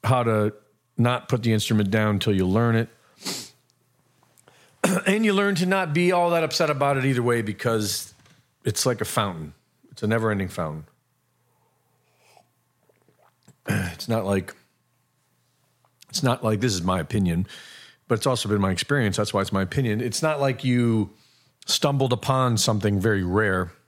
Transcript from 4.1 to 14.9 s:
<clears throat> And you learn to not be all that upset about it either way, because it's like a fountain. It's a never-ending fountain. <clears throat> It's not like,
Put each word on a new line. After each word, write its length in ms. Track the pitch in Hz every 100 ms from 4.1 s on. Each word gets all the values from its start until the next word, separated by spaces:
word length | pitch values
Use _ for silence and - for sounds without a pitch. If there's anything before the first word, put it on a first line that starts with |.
| _ _ _ _ _ _ _
<clears throat> 220 | - 185 190
And 180 | 208 220
you 80 |
learn 220 | 196 202 185
to 100 | 185
not 280 | 190 180
be 180 | 147 175
all 200 | 175 175
that 120 | 170
upset 260 | 160 - 156
about 280 | 143 139 139
it 80 | 135
either 160 | 123
way, 180 | 120 120
because 720 | 107 95 120 113 104 - - _ _ _ _ _ -
it's 200 | - 131
like 140 | 120
a 60 | 107
fountain. 480 | - 104 85 76 - _ _ _
It's 120 | -
a 40 | 104
never-ending 420 | 113 110 101 92
fountain. 360 | - 82 78 73 _ _ _ _ _ _ _ _ _ _ _ _ _ _ - _ _ _ _ _ _ _ _ _ _ _ _ -
<clears throat> 20 | 104 92
It's 140 | 85 -
not 180 | 113 98
like, 300 | 98 95 - _ _ _